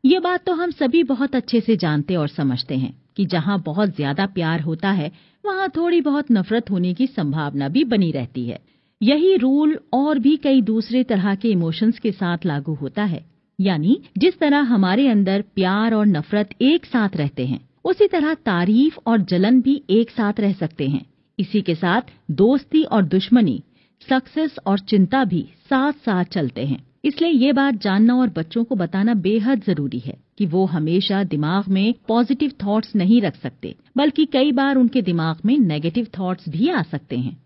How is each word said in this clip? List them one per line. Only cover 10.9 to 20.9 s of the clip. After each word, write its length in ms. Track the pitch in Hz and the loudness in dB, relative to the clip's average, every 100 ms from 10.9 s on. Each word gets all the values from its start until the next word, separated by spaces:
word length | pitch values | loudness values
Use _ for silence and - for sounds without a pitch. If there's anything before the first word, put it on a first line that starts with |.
| 247 | -2
तरह 300 | 254 202 202 | 0 0 0
के 160 | 196 233 | 0 0
इमोशंस 480 | 185 165 160 214 226 | 0 0 0 0 0
के 140 | 226 | -4
साथ 260 | 190 180 170 185 | -4 -4 -2 -4
लागू 280 | 143 139 | -4 -6
होता 300 | 147 135 202 | -8 -6 -4
है, 220 | 208 156 - _ _ - | -4 -4 -10 _ _ -2
यानी 420 | 190 165 165 277 - - | 0 0 0 0 -2 0
जिस 200 | 339 - | 0 2
तरह 200 | 302 285 | 0 2
हमारे 500 | 262 233 185 208 277 | 2 2 2 2 2
अंदर 360 | 214 190 196 208 | 2 2 0 -2
प्यार 400 | - 185 202 226 | -2 0 0 0
और 120 | 220 208 | 2 2
नफरत 420 | 165 151 208 208 - | 2 0 -2 -2 0
एक 220 | 254 330 | 0 0
साथ 240 | - 240 202 175 | 0 -2 0 -2
रहते 300 | 143 - 127 | -4 -4 -4
हैं, 220 | - _ _ | -6 _ _
उसी 220 | - 370 403 | -4 0 2
तरह 280 | 349 302 | 2 0
तारीफ 640 | 320 - 175 175 220 302 - - | -2 -2 0 2 4 2 0 0
और 140 | 226 | 0
जलन 400 | 185 180 202 254 | 2 0 4 4
भी 220 | 262 285 - | 4 0 2
एक 200 | 208 233 | 2 2
साथ 220 | - 208 208 | -2 -2 0
रह 120 | 202 | -2
सकते 360 | 185 160 - | -2 -6 -4
हैं। 180 | 139 | -4